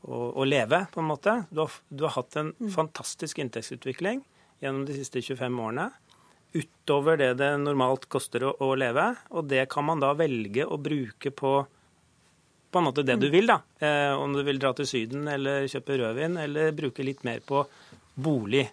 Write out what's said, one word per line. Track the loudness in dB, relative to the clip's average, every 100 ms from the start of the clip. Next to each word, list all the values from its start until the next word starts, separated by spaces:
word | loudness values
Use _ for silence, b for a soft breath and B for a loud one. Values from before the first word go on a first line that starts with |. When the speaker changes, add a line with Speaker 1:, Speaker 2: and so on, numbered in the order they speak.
Speaker 1:
og, | -8 -6 -6 -2
og | 2
leve, | 2 2 0 0
på | -4
en | -4
måte. | 0 0 0 -2
Du | -4
har, | -4 -6 _
du | -4 -2
har |
hatt | -2 -4 -6
en | -6
Speaker 2:
Mm. | -6 -4
Speaker 1:
fantastisk | -2 -4 -6 -10 -8 -8 -6
inntektsutvikling | -6 -6 -8 -10 -8 -4 -2 -4 -8 b b _
gjennom | -6 -4 -6
de |
siste | -8 -6 -8
tjuefem | -6 -6 -4 -4
årene, | -4 -4 -6 -8 _ b b b _
utover | -6 -6 _ 0 2 4 4
det | 4 4
det | 2 2
normalt | 0 2 2 2 -2
koster | -4 -2 -2 -2
å, | 0
å | 0 2
leve, | 2 2 0 -2 -6
og | -6 0
det | 0 2
kan | 0 0
man | 2
da | 2
velge | 2 0 0 -2 -2 -2
å | -4
bruke | -2 -4 -4 -6 -8
på, | -2 2 2 0 b b _ _ _ _ _ _ _ _
på | 2
en | 2
måte | 2
det | 2 2
du | 6
Speaker 2:
Mm. |
Speaker 1:
vil | 6 6
da. | 4 2 _
Eh, | 2 4 2
om | 2 0
du | 0
vil | 0 2
dra | 0
til | 0 -2
Syden, | -2 -2 -4 -4
eller | -2 0 0 -2
kjøpe | -4 -2 0
rødvin, | 0 0 -2 -2
eller | -4 0 0
bruke | 0 -4 -4
litt | -6 -4
mer | -6 -6
på | 0 0 0 B B B _ -6
bolig | 0 0 2 2 0